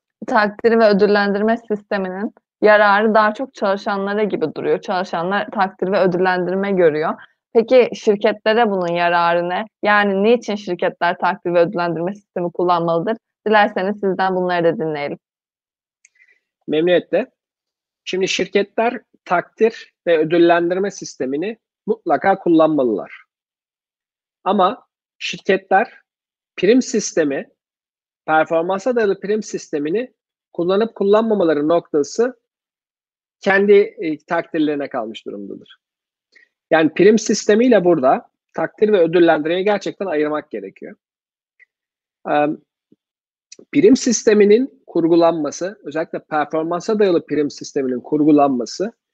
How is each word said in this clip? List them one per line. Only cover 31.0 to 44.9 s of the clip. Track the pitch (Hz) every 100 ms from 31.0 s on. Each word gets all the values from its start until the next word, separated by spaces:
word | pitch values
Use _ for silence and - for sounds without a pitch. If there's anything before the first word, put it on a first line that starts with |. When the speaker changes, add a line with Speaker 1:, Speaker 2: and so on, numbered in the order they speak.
| 196 208 226 202 165 147 151
Speaker 2:
noktası | 170 - 151 139 - 247 - _ _ _ _ _ _ _ _ _ _
kendi, | 196 196 202
e, | 202 - - 165 147
takdirlerine | - 170 - 165 151 143 135
kalmış | 131 110 107 113
durumdadır. | 104 101 98 - _ _ _ _ _ _ _ _ _ _
Yani | 160 156
prim | - 196 220
sistemiyle | - 208 - 214 254 208 175
burada | 156 127 202 - _ _
takdir | - 160 - 214
ve | 202
ödüllendirmeyi | 170 175 165 156 156 180 196
gerçekten | 202 165 - 190
ayırmak | 151 151 151 -
gerekiyor. | 104 95 - - 107 _ _ _ _ _ _ _ _ _ _ _ _ -
Em, | 147 151 - _ _ _ _ _ _ _ _ _ - -
prim | 143 196 254
sisteminin | 254 214 233 214 202 220 269 _
kurgulanması, | -